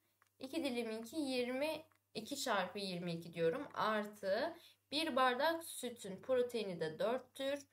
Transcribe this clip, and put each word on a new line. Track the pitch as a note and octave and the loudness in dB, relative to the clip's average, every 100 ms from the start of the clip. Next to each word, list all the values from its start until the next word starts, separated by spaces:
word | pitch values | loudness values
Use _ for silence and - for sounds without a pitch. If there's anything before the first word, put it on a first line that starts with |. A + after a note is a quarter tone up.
| _ _ _ - | _ _ _ -12
iki | C4 E4 | -6 -2
diliminki | C4+ A#3+ A3 A3 A#3 D#4+ | 0 0 -2 -4 -6 -4
yirmi, | C4+ B3+ B3 C4 D#4 D4+ - _ _ | 0 0 0 0 0 -2 -8 _ _
iki | A3 A3 C#4 | -8 -6 -2
çarpı | B3+ G3+ F#3 G#3 | 2 2 2 -2
yirmi | G3 F3 F3 | -4 -2 -2
iki | E3 E3+ | -4 -4
diyorum. | E3+ E3 D#3 - | 2 2 2 -2
Artı | - G#3 G#3+ G#3 - F#3+ G#3+ D#4+ - - - - | 0 2 2 -2 -4 0 2 0 -4 -16 -20 -4
bir | C#4+ D#4+ B3+ | 0 2 6
bardak | B3+ B3 D#4 E4 | 6 6 4 2
sütün | - - B3 A#3 G3 F#3+ | -4 -6 -6 -6 -8 -6
proteini | - B3+ A#3+ A3+ G3 E3+ | 2 2 4 0 -2 -2
de | D#3+ D#3 | -2 0
dörttür. | F#3 B3+ - - C4+ C#4+ - | 0 0 -4 -4 -2 -2 -6